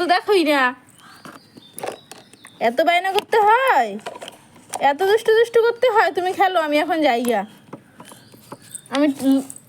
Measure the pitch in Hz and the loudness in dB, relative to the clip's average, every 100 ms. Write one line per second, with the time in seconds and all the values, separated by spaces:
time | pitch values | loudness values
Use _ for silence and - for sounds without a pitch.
0 | 349 349 - 403 302 285 254 262 - - | 0 0 2 0 2 2 0 -4 -16 -20
1 | - - - - - - - - - 52 | -20 -20 -20 -20 -20 -20 -20 -14 -12 -12
2 | - - - - - - 226 247 330 349 | -18 -20 -20 -20 -20 -4 -2 0 0 0
3 | 381 381 - 453 415 466 539 330 226 202 | 0 -4 0 2 4 4 2 0 0 -6
4 | - - - - _ - - - 269 285 | -12 -16 -18 -20 _ -20 -14 -4 -2 0
5 | 381 440 440 440 466 466 453 466 508 427 | 2 2 2 2 2 2 2 2 0 2
6 | 359 370 359 339 381 370 302 294 302 330 | 0 0 -4 0 0 0 0 0 0 0
7 | 285 233 247 214 196 - _ - _ - | 0 0 0 -2 -4 -14 _ -20 _ -20
8 | - - - - - - - - - 262 | -20 -20 -20 -20 -20 -20 -20 -20 -6 -2
9 | 294 269 269 269 269 - | 0 0 0 0 -2 -14